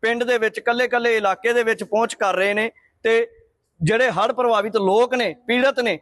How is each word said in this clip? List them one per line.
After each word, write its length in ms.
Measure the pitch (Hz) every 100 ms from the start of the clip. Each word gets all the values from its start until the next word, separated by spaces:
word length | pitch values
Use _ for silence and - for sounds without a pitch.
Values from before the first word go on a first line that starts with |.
ਪਿੰਡ 220 | 220 233
ਦੇ 140 | 240 240
ਵਿੱਚ, 220 | 220 220
ਕੱਲੇ-ਕੱਲੇ 560 | - 240 254 247 240 226
ਇਲਾਕੇ 360 | 202 185 226
ਦੇ 100 | 240
ਵਿੱਚ 220 | 226 220
ਪਹੁੰਚ 300 | 208 208 226
ਕਰ 200 | - 202
ਰਹੇ 200 | 185 196
ਨੇ, 160 | 208 226 - _ _
ਤੇ 260 | 226 226 233 - _ _ _ _
ਜਿਹੜੇ 280 | 160 220 254
ਹੜ੍ਹ 220 | 170 220
ਪ੍ਰਭਾਵਿਤ 440 | 247 247 220 208 214
ਲੋਕ 380 | 196 202 240
ਨੇ, 220 | 247 220 - -
ਪੀੜਤ 340 | 240 262 269
ਨੇ 180 | 240 175